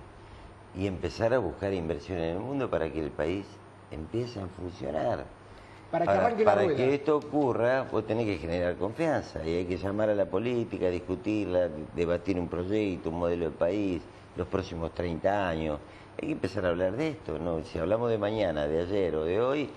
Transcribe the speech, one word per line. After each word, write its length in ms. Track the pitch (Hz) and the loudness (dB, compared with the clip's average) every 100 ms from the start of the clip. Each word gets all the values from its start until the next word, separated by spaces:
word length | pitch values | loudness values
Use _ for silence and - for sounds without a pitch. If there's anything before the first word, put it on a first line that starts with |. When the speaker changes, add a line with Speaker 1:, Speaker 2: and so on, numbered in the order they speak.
| - - - - - - - 92 | -14 -20 -20 -20 -20 -20 -12 -2
Speaker 1:
y 100 | 98 | -2
empezar 460 | 87 85 - 113 | 0 -4 0 2
a 60 | 127 | 4
buscar 340 | 90 - 98 | 0 -2 -2
inversión 460 | 95 80 73 90 90 | 0 -2 -4 -4 -2
en 180 | 82 87 | 0 -2
el 20 | |
mundo 300 | 120 139 113 | -2 -2 0
para 240 | 85 80 | 0 0
que 80 | 73 | -2
el 100 | 73 | -4
país 360 | 71 76 98 98 - - - - | -2 0 -2 -6 -14 -20 -20 -12
empiece 480 | 73 80 113 120 104 | -10 -4 -4 -4 -6
a 60 | 92 | -10
funcionar. 800 | 90 90 - 135 156 123 90 65 - - - - - - | -8 -10 -6 -4 -2 0 -2 -6 -14 -20 -20 -20 -20 -4
Speaker 2:
Para 160 | 165 | 0
que 60 | 170 | 4
Speaker 1:
Ahora, 160 | 196 240 | 4 4
Speaker 2:
arranque 180 | 220 | 4
la 60 | 214 | 6
Speaker 1:
para 140 | 202 | 6
Speaker 2:
rueda. 120 | 190 135 | 4 4
Speaker 1:
que 180 | 127 | 4
esto 220 | 143 151 147 | 4 4 2
ocurra, 680 | 139 143 135 104 120 131 | 2 2 2 4 4 2
vos 200 | 113 110 | 0 0
tenés 220 | 104 110 110 | 0 0 0
que 120 | 87 | 0
generar 360 | 82 87 87 | 0 0 0
confianza 720 | 85 98 120 165 120 - - 80 | 0 -2 0 2 0 -2 -4 0
y 80 | |
hay 100 | 85 90 | 0 0
que 100 | 90 | -2
llamar 340 | 95 104 107 | -2 2 4
a 60 | 104 | 4
la 100 | 92 | 2
política, 640 | 95 120 120 107 92 90 | 0 0 0 0 0 0
discutirla, 760 | 87 - 90 101 107 90 90 87 76 76 | 0 -2 -2 0 0 2 2 2 -2 -6
debatir 460 | 80 85 85 98 90 | -2 2 2 0 0
un 80 | 87 | 0
proyecto, 640 | 82 90 107 104 90 87 | -2 0 0 0 -2 -4
un 100 | 82 | 0
modelo 240 | 87 85 | 0 0
de 60 | 82 | -2
país, 500 | - 85 104 98 85 - - - - | 0 0 2 0 -2 -6 -16 -10 -8
los 120 | 90 | -2
próximos 440 | 98 90 85 82 | -2 -2 -4 -4
treinta 560 | - 87 80 95 101 92 | -2 -2 0 2 2 2
años. 300 | 80 78 76 - - - - | 0 -2 -2 -8 -18 -16 -8
Hay 60 | - | -6
que 60 | |
empezar 340 | 156 92 107 90 | -4 -4 0 0
a 40 | |
hablar 260 | 85 92 110 | 2 0 0
de 140 | 160 | -2
esto, 280 | 139 - 78 | -4 -6 -4
¿no? 240 | 85 80 | -2 -2
Si 160 | 71 82 | -2 -2
hablamos 320 | 82 113 120 | 2 2 2
de 80 | 110 | 2
mañana, 480 | 101 110 95 76 73 | 2 2 2 2 0
de 140 | 80 | 0
ayer 340 | 87 101 90 | 0 0 2
o 80 | 78 | 2
de 180 | 80 98 | 2 2
hoy, 300 | 127 147 131 | 2 0 -2